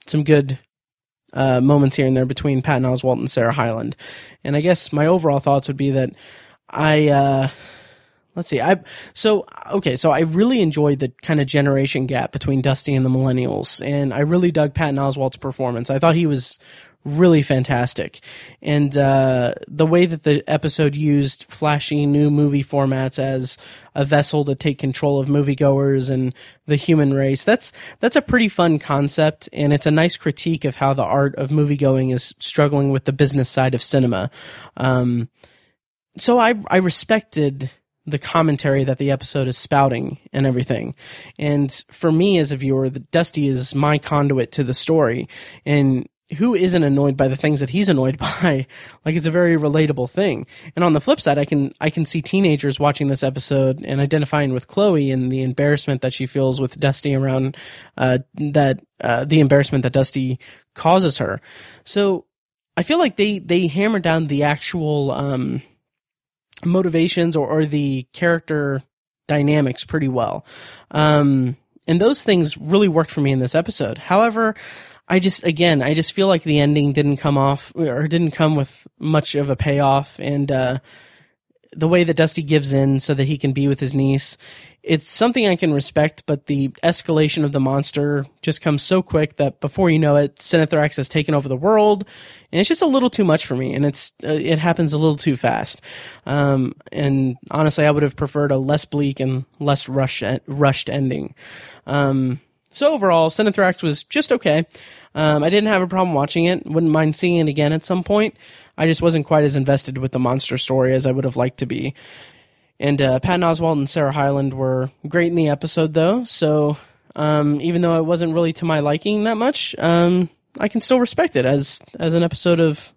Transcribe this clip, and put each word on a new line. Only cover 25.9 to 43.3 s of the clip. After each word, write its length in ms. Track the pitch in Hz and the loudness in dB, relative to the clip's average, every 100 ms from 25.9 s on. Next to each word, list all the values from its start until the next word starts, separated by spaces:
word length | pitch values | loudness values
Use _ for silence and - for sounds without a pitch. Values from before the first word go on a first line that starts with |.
| 135 131 | 0 0
and 240 | 131 127 - - - - | -2 -2 -6 -16 -12 -2
the 100 | 147 | -2
human 360 | - 156 143 | 2 2 4
race, 300 | 139 135 135 | 2 0 0
that's, 300 | - 240 - - - - | 0 0 -2 -14 -20 -4
that's 160 | 233 285 | 0 0
a 60 | |
pretty 260 | 277 247 220 | 0 0 0
fun 320 | - 170 156 | 2 2 2
concept, 680 | - 143 143 - 156 - - | 0 0 0 0 0 0 -8
and 220 | - 147 | -2 0
it's 140 | 147 - | 2 2
a 40 | |
nice 240 | 151 170 - | 2 2 0
critique 480 | 156 - 165 160 | -6 -4 -4 -2
of 120 | 143 - | -4 -2
how 180 | 139 | -2
the 100 | 135 | 0
art 320 | 92 135 139 - | 0 0 0 -2
of 140 | 139 | -4
moviegoing 640 | 151 147 143 139 131 131 | 0 0 2 2 2 0
is 220 | 127 - - | -2 -6 -10
struggling 520 | - - 147 143 139 | -6 0 0 2 0
with 120 | 135 | 0
the 100 | - | -2
business 360 | 135 143 139 123 | 0 0 0 -2
side 240 | - 131 | 0 0
of 100 | 123 | 0
cinema. 460 | - 139 127 98 120 - - - - - | 0 0 2 0 -4 -8 -20 -20 -18 -4
Um, 520 | 131 127 123 120 117 _ _ _ _ _ _ _ _ - | 0 0 0 -2 -6 _ _ _ _ _ _ _ _ -4
so 220 | - 247 | 2 4
I, 180 | 226 226 196 | 4 0 0
I 100 | 185 | 2
respected 920 | 185 - - 220 - - 143 139 135 - _ _ - | 2 0 0 -2 -2 -2 -2 -2 -8 -12 _ _ -8
the 120 | 147 | -8
commentary 640 | - 170 160 143 147 139 | -2 0 2 0 0 0
that 140 | 135 131 | 0 0
the 140 | 139 | 0
episode 360 | 135 - 143 131 | -2 -4 -4 -4
is 80 | 127 | -4
spouting 640 | - 143 139 120 135 135 - | 0 2 2 0 -6 -10 -8
and 140 | 135 135 | -2 0
everything. 480 | 123 127 117 117 - - - - - | 0 -2 -4 -6 -12 -18 -20 -20 -6
And 340 | 147 147 139 - - | -2 0 0 -4 -12
for 200 | - 170 | -4 0
me 280 | 160 196 180 | 2 4 2
as 120 | 143 | 0
a 60 | 139 | -2
viewer, 320 | 135 135 131 | -2 0 -2
the 120 | 131 | -4
Dusty 460 | - 165 165 | -4 -2 0